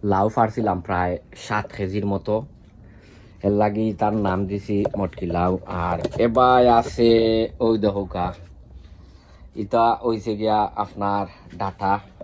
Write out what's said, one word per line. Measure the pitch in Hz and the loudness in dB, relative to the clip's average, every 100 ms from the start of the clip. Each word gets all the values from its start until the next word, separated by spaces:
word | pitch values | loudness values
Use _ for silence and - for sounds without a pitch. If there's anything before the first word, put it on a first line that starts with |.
| 104 | 2
লাউ | 95 104 | 2 2
ফারছিলাম | 110 113 107 110 92 85 | 2 0 0 -2 -2 -2
প্রায় | 90 90 90 - - - | -2 -2 -4 -10 -20 -6
সাত | 107 104 - | -6 -6 -8
কেজির | 98 101 101 | -6 -4 -4
মতো, | 98 - 107 139 - - - - - - - - - 101 | -4 -2 -4 -4 -18 -20 -20 -20 -20 -20 -20 -20 -6 -2
এর | 104 | 2
লাগি | 104 107 110 95 | 2 0 -2 0
তার | 104 107 98 | 0 0 0
নাম | 92 98 | -2 -2
দিছি | 101 - 101 101 101 | -6 -4 -2 -2 -2
মটকি | 95 - 87 87 | -6 -6 -4 0
লাউ। | 87 92 - 92 | 0 -2 -4 -6
আর | 87 85 85 - 117 | -4 -4 -4 0 0
এবার | 117 127 127 123 117 | 4 6 6 6 6
আছে | 117 - 117 113 113 113 113 - | 2 2 4 6 4 2 -2 -2
ওই | 117 113 | 0 2
দেখোকা, | 104 98 95 92 90 90 - - - - - - - - - - - - | 0 -2 -6 -4 -6 -6 -16 -20 -20 -20 -20 -20 -20 -20 -20 -20 -18 -10
ইটা | 104 120 117 113 123 | -2 2 4 2 0
হইছে | 113 104 104 | -2 -2 -2
গিয়া | 110 107 104 - | 0 2 0 -2
আপনার | 104 - 101 101 95 - - 87 | -6 -4 -2 -2 -4 -10 -20 -8
ডাটা | 98 95 98 101 - - | -8 -4 -2 -2 -2 -20